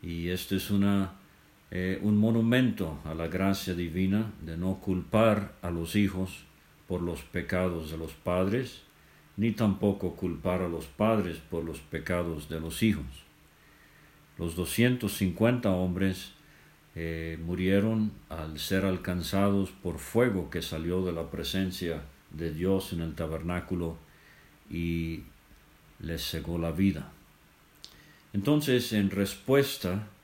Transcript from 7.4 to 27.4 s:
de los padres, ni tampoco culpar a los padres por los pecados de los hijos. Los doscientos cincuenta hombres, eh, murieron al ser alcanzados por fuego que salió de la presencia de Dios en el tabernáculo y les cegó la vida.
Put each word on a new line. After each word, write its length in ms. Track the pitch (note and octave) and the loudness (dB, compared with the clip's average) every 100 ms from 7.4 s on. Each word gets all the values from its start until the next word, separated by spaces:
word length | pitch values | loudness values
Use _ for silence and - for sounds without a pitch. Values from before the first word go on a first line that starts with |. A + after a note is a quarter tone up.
| - F#2 F#2 E2+ D#2 | -2 0 0 -2 -6
de 80 | D#2+ | -8
los 140 | D#2+ | -8
padres, 720 | - - F2+ F#2+ A2+ B2 - - _ - - - - | -6 0 2 2 0 -2 -10 -20 _ -20 -20 -16 0
ni 160 | A2+ | 0
tampoco 640 | G#2+ A2 F#2+ G#2 G2 F#2 - | 4 2 4 2 2 -2 -2
culpar 460 | F2+ D#2+ F#2 F2+ | -4 -2 -2 0
a 80 | F2+ | 0
los 160 | E2 E2 | -4 -8
padres 520 | - G#2+ A2 F2+ E2 | 2 4 4 2 -4
por 260 | - E2+ | -6 -6
los 160 | E2 D#2 | -4 -8
pecados 680 | - D#2+ D#2+ F2 E2+ D#2 D2+ | -8 -8 -2 -2 0 -4 -6
de 100 | D#2+ | -6
los 240 | E2 - | -6 2
hijos. 240 | A2+ F2 C2 - - _ _ _ _ - - - - - - - | 2 2 -4 -12 -20 _ _ _ _ -20 -20 -20 -20 -20 -20 -6
Los 180 | E2+ D#2+ | -6 -4
doscientos 580 | F2 - B2 B2 G#2 | -4 2 4 4 -2
cincuenta 580 | - G2 E2+ A2+ B2 A2+ | 0 0 4 2 4 2
hombres, 640 | F#2 F#2 F2+ F#2+ F#2 - - - - - - _ | 2 0 0 0 -2 -10 -18 -20 -20 -20 -20 _
eh, 460 | E2+ E2 E2 E2 D#2+ | -8 -6 -6 -6 -6
murieron 680 | E2 F2 F#2 G2 A2 A2 G#2+ - - | -6 0 4 4 4 2 0 -2 -12
al 300 | E2 D#2 D#2 | -8 -8 -8
ser 260 | - F#2+ F#2+ | 0 2 2
alcanzados 840 | F#2 - F2+ E2+ G2 G2+ G2 G2 | 0 -2 -4 0 2 4 4 0
por 260 | - F2+ D#2 | -4 -6 -6
fuego 540 | - A2+ B2 F#2+ E2 | 0 4 4 2 -2
que 100 | F2 | -4
salió 420 | E2+ D#2+ E2 F#2 | -4 -4 -2 0
de 100 | F2+ | 0
la 180 | E2 D#2 | -2 -6
presencia 720 | D#2+ D#2+ F#2+ F#2+ F2+ F2 D#2 D2 - _ | -6 -4 -2 -2 -2 -4 -4 -8 -18 _
de 240 | D#2 E2 | -8 -6
Dios 400 | D#2 F#2 G2 - | -2 2 2 0
en 80 | F2 | -4
el 140 | E2 D2+ | -4 -4
tabernáculo 840 | D#2+ D#2+ E2 F2 - F2+ E2 E2 - - - - - - - | -4 -4 -2 -4 -2 -4 -4 -6 -16 -20 -20 -20 -20 -20 -10
y 520 | E2+ E2+ E2+ E2 D#2+ - - _ - - - - - | -4 -2 -2 -2 -6 -12 -20 _ -20 -20 -20 -20 -12
les 300 | D#2+ E2 - | -8 -6 -4
cegó 300 | D#2+ D#2 E2+ | -6 -4 -2
la 100 | E2 | -2
vida. 420 | E2 G2 D#2 - - - - | 2 2 2 -6 -16 -20 -20